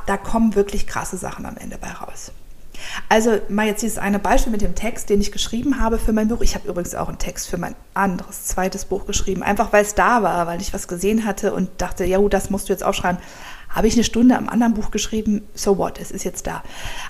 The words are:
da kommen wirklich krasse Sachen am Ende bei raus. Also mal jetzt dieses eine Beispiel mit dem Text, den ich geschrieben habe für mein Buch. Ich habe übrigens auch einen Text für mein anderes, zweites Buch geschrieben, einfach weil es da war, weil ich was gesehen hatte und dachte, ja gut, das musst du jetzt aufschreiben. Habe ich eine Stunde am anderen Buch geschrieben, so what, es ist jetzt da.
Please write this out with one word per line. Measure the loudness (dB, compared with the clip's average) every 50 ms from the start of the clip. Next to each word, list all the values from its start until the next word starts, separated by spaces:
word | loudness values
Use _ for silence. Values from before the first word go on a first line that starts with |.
| -2
da | -2 -2
kommen | -2 0 0 2 4 4 4 4
wirklich | 2 2 2 2 2 2
krasse | 2 0 -4 -4 -6 -6
Sachen | -8 -8 -8 -8 -8 -10
am | -10 -10
Ende | -10 -12 -12 -10 -10
bei | -10 -10
raus. | -10 -10 -12 -12 -12 -12 -14 -14 -14 -16 -16 -16 -16 -16 -14 -12 -10 -8 -8 -8 -6 -4 0 2
Also | 4 4 4 4 2 2 0 0
mal | 0 0 0
jetzt | 0 0 -2
dieses | -2 -2 -2 -2
eine | 0 0 0 0
Beispiel | 4 6 6 6 6 4
mit | 4 4
dem | 2 2 2
Text, | 2 0 -2 -2 -4 0 2
den | 4 4
ich | 4 2
geschrieben | 0 -2 -2 -2 -2 0 0 0 2 2
habe | 2 2 2 2
für | 2 2
mein | 2 2 2 2
Buch. | 4 6
Ich | 6 6 4
habe | 2 -4 -6
übrigens | -4 -4 -4 -4 -4
auch | -6 -4 -4
einen | -4 -4
Text | -4 -4 -4 -6 -8 -6
für | -6
mein | -6 -6 -6 -10 -12 -14 -6 -2
anderes, | 0 0 0 0 -2 -6 -10 -12 -10 -8
zweites | -4 -2 -2 -2 -2 -2 -6 -4
Buch | -4 -4 -4 -4
geschrieben, | -4 -2 0 0 0 0 0
einfach | 0 0 0 0 2 4
weil | 4 4 4
es | 4 2
da | 2 4 4 4 4
war, | 2 2 2 0 0
weil | -2 -4 -4
ich | -4 -4 -6
was | -6 -6 -6
gesehen | -6 -2 0 2 2 2 0
hatte | -2 -2 -2 -2 -2 0
und | 0 -2 -4 -4 -4
dachte, | -6 -4 -2 -2 0
ja | 2 4 4
gut, | 4 4
das | 2 2 0 0
musst | -4 -2 -2 -2
du |
jetzt | -2 -2 0
aufschreiben. | -2 -2 0 0 -2 -2 -2 -6 -12 -16 -16 -16 -14 -14 -14 -10 -4
Habe | 0 2 2
ich | 4 4
eine | 4 2
Stunde | 2 4 6 6 6 6
am | 6 2 0
anderen | 0 2 2 2 2
Buch | 2 0 -2
geschrieben, | -2 -2 -2 -2 -2 -2 0 0 0 0 -2 -8 -10
so | -2 2 2 2 2
what, | 0 -2 -4 -8
es | -10 -10
ist | -8 -6 -6
jetzt | -6 -6 -6 -8
da. | -8 -8 -8 -10 -12 -10 -8 -8 -8 -8 -8 -8